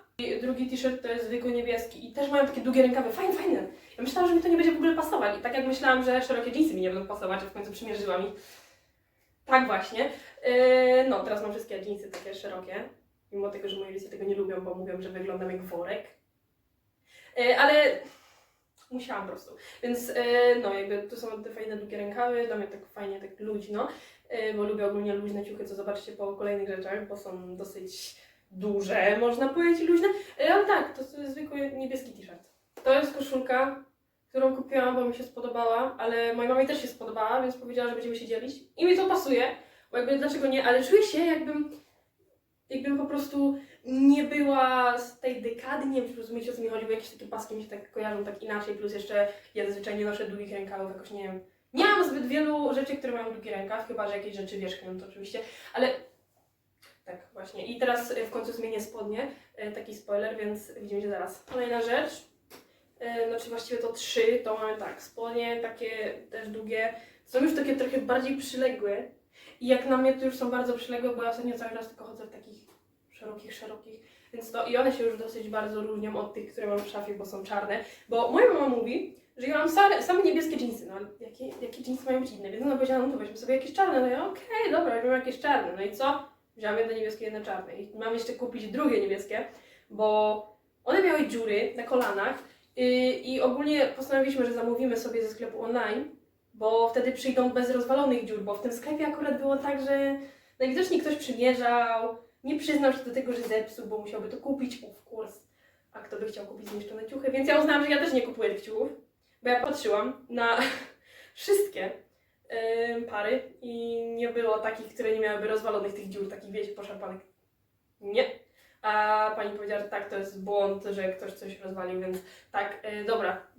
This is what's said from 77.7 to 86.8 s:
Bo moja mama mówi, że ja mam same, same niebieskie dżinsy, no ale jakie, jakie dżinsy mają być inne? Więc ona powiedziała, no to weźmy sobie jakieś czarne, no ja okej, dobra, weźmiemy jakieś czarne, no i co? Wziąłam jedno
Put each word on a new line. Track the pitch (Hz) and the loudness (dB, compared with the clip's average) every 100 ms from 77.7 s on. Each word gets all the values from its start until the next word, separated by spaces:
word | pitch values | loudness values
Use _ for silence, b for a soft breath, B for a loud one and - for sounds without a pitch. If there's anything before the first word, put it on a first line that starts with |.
| 220 B B B | -4 B B B
Bo | 233 240 | 2 4
moja | 349 480 | 8 8
mama | 330 262 | 8 4
mówi, | 240 240 302 370 - b - | 2 0 -2 -4 -12 b -8
że | 262 | 0
ja | 302 | 2
mam | 320 | 4
same, | 320 403 - | 8 8 8
same | - 359 | 4 6
niebieskie | 381 330 320 311 | 6 4 0 -2
dżinsy, | 240 214 180 | -4 -6 -10
no | 196 | -12
ale | 208 - | -14 -14
jakie, | 220 233 262 - | -18 -14 -12 -10
jakie | 240 - | -12 -10
dżinsy | 247 262 269 | -6 -6 0
mają | 254 | 0
być | - | 0
inne? | 196 196 | -8 -10
Więc | 220 277 | -4 0
ona | 262 | 2
powiedziała, | 262 262 269 | 2 2 2
no | |
to | 214 | -2
weźmy | 208 - | -6 -8
sobie | - 262 | 0 0
jakieś | - | 0
czarne, | - 381 262 | 2 4 4
no | 254 | 2
ja | 262 381 | 0 -2
okej, | - - 440 415 | -8 -6 0 2
dobra, | 320 330 233 | 2 2 2
weźmiemy | 247 254 | 2 2
jakieś | 254 - | 0 -4
czarne, | 294 269 170 185 | 2 2 2 -4
no | |
i | 202 | -6
co? | - 269 285 - _ _ 220 | 0 0 0 -4 _ _ -8
Wziąłam | 214 | -2
jedno | 220 | 0